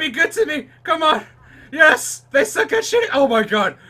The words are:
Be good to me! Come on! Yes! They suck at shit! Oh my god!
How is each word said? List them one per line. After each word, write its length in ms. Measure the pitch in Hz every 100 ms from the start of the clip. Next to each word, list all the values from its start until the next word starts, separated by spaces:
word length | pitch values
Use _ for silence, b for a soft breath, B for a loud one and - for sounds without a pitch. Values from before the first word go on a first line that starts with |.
Be 80 | 311
good 240 | 247 330
to 140 | - 427
me! 220 | 302 - b
Come 200 | - 320
on! 240 | 311 311 - _ B B B
Yes! 540 | 294 311 247 - - -
They 160 | 277 -
suck 260 | - 440
at 140 | 453 440
shit! 240 | 466 453
Oh 160 | 269 269
my 140 | 226
god! 340 | 214 214 190 -